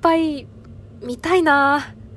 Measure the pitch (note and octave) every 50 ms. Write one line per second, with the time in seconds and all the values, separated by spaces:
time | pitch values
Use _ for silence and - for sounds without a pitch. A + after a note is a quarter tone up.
0 | - E4+ E4 E4 D#4+ D#4 D4 C#4 A3+ - - - - - - - - - - -
1 | - B3 B3 - - D#4+ F4+ F#4 E4+ D#4 C#4 C#4+ C#4 C#4 C#4+ D4 C#4 - - -
2 | - - -